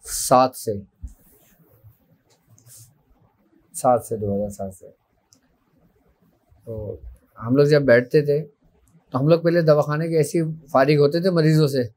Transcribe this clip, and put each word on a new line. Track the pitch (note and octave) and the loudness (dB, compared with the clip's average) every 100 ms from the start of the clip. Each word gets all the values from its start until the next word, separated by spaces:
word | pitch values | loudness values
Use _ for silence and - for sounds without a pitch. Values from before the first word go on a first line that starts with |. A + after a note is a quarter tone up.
सात | - - - B2+ B2+ | -10 -8 2 2 2
से, | - - G2+ - _ - _ _ _ _ _ _ _ - _ _ _ _ _ _ A#2 _ - - _ _ _ _ _ _ _ _ | -2 -10 -10 -10 _ -20 _ _ _ _ _ _ _ -20 _ _ _ _ _ _ _ _ -20 -20 _ _ _ _ _ _ _ _
सात | - B2+ A#2+ | -4 2 2
से, | - A2+ | 0 -6
दो | G#2 | -4
हज़ार | G2+ G#2 | -4 -6
सात | G2+ G2 | -8 -12
से। | F#2 - _ _ _ _ _ _ _ _ _ _ _ _ _ _ _ _ _ - | -14 -20 _ _ _ _ _ _ _ _ _ _ _ _ _ _ _ _ _ -16
तो | A2 G#2+ - - - _ - | -12 -12 -14 -16 -20 _ -14
हम | A2+ C3+ | -2 2
लोग | C#3+ | 4
जब | D3+ | 4
बैठते | C3+ A#2+ B2 D#3 | 6 4 4 0
थे | C#3+ D3 | 0 -2
तो | D3+ _ _ _ _ _ _ B2+ | -4 _ _ _ _ _ _ -4
हम | C#3+ | 0
लोग | E3 | 2
पहले | E3 E3+ | 2 0
दवाखाने | D#3+ D3 C#3+ D3+ E3 | 0 -2 -2 -4 -2
के | E3 | -2
ऐसे | D3+ E3+ | 0 -2
ही | D#3+ D#3+ - | -4 -8 -4
फारिग | C3 C#3 D3+ | 0 2 4
होते | C#3+ E3+ | 2 2
थे | F#3 | 0
मरीजों | E3+ D#3 D#3 D3+ | 0 2 2 2
से। | C3+ A#2+ | -2 -6